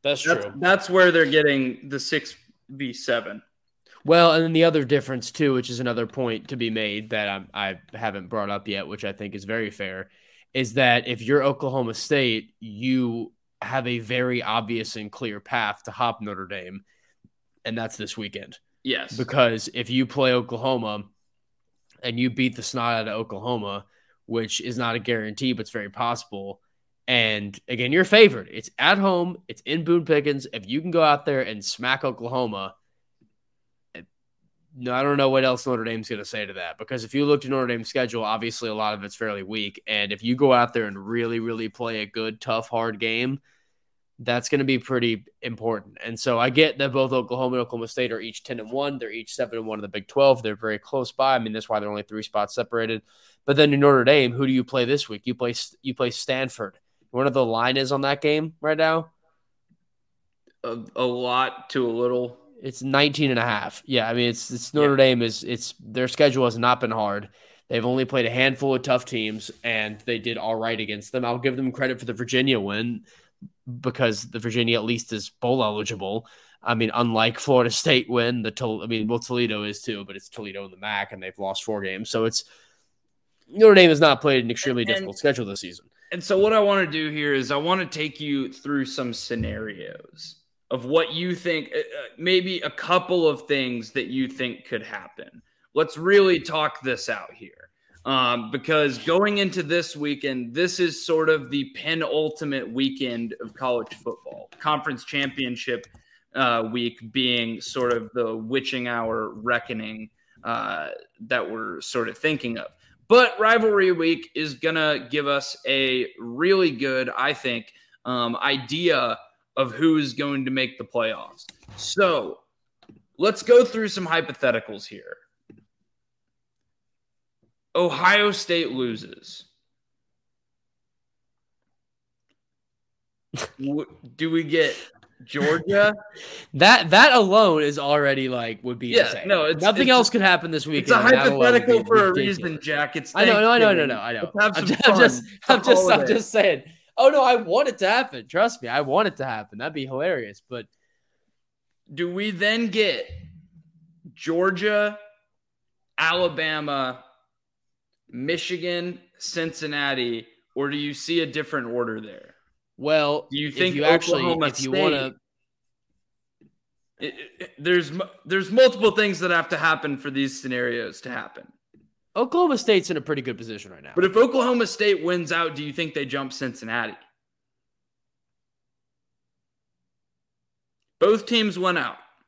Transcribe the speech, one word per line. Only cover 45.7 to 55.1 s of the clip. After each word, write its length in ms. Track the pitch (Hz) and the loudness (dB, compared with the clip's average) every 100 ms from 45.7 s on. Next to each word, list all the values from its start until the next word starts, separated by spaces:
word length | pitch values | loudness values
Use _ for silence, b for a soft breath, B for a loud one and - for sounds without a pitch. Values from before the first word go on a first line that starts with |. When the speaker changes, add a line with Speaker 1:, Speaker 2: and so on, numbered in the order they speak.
| 107 101 - | -4 -8 -16
Speaker 1:
And 160 | 117 113 | -12 -4
so 220 | 131 117 | 0 2
I 100 | 127 | 4
get 280 | 127 156 - | 6 4 4
that 140 | 139 | -2
both 200 | 131 131 | 0 2
Oklahoma 440 | 127 117 123 127 127 | 0 -2 -4 -2 -2
and 60 | 120 | -4
Oklahoma 200 | 120 113 | -8 -8
State 260 | - 123 | -4 -4
are 80 | 113 | -4
each 220 | 113 - | -10 -14
ten 160 | - 120 | -12 -12
and 140 | 110 | -8
one. 260 | 131 143 135 | -4 -4 -6
They're 140 | 113 | -10
each 220 | 113 107 | -12 -12
seven 240 | - 120 113 | -6 -6 -6
and 80 | 110 | -6
one 120 | 107 | -4
in 40 | |
the 60 | 104 | -4
Big 200 | 104 - | -6 -4
Twelve. 340 | 139 139 123 | 4 6 6
They're 140 | 110 104 | 2 -4
very 220 | 110 107 | -4 -6
close 320 | - 135 123 | -4 -4 -4
by. 240 | - 135 131 | -2 2 2
I 20 | |
mean, 140 | 110 | 0
that's 160 | 110 - | -8 -4
why 100 | 107 | -4
they're 80 | 104 | -2
only 140 | 104 | -8
three 200 | 101 107 | -8 -12
spots 300 | 107 104 104 | -6 -4 -2
separated. 480 | - 117 117 113 110 b b b b | -4 -4 -4 -2 -6 b b b b
But 120 | - 139 | 0 4
then 160 | 147 | 6
in 60 | 139 | 6
Notre 240 | 143 135 | 6 6
Dame, 280 | 120 147 127 | 6 6 4
who 120 | 123 135 | 0 0
do 60 | |
you 120 | 131 | 0
play 220 | 123 135 120 | 0 -2 0
this 220 | 143 | -2
week? 140 | - | -4